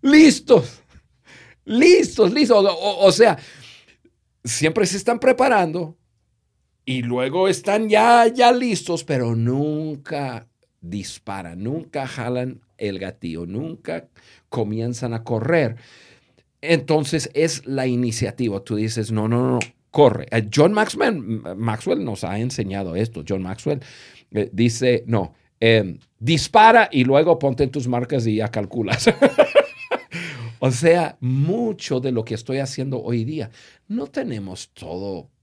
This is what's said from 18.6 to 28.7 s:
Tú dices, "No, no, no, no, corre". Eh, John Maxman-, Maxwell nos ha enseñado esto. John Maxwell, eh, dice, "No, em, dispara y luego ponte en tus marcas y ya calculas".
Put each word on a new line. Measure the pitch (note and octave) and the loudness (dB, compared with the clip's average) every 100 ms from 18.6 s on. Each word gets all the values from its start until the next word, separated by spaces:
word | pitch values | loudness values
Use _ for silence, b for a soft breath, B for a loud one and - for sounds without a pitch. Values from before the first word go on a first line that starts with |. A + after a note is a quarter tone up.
Tú | - G#2 | -6 -4
dices, | A2 A2+ G#2 | -4 -4 -4
"No, | A2 G#2+ | -2 0
no, | A#2+ | 0
no, | B2+ | 0
no, | B2 - _ _ | -2 -4 _ _
corre". | - C#3+ G#2+ C2+ | 4 4 4 -4
Eh, | - G#2 | -2 -2
John | B2 D3+ | 4 4
Maxman-, | G#3 G#3+ D#4 C4+ F#3+ G#2+ A2 - F#2+ | 4 -2 0 -2 -2 -6 -8 -8 -6
Maxwell | A#2 A2 - - | -4 -4 -4 -4
nos | C3 G2+ | -4 -6
ha | - G2 | -6 -4
enseñado | A#2+ - G2 G2 F#2 E2+ | -6 -6 -6 -6 -6 -4
esto. | A2+ A2+ D2+ | -4 -6 -8
John | F#2+ | -6
Maxwell, | F#2 F#2+ - C#3+ B B B B B | -6 -8 -6 -6 B B B B B
eh, | G#2+ G#2 | -6 -4
dice, | F#2 A#2+ A#2 B2+ B2 - | 0 0 2 0 0 0
"No, | A2+ F2 _ _ _ | -2 -2 _ _ _
em, | A2+ A2+ G2 - _ _ | 4 4 2 -8 _ _
dispara | A2+ D#3+ - A3+ A3 A#3 G#3+ | -2 -2 2 6 8 8 4
y | C#3+ | 2
luego | B2+ C#3 D#3+ E3 | 4 4 4 2
ponte | C#3 A#2+ | 0 -2
en | C#3 | -4
tus | D3 B2 | -2 -4
marcas | B2 A#2 C#3 A2+ | -4 -2 -2 -2
y | G#2+ | -2
ya | G#2+ | -2
calculas". | A2 G2+ | -6 -8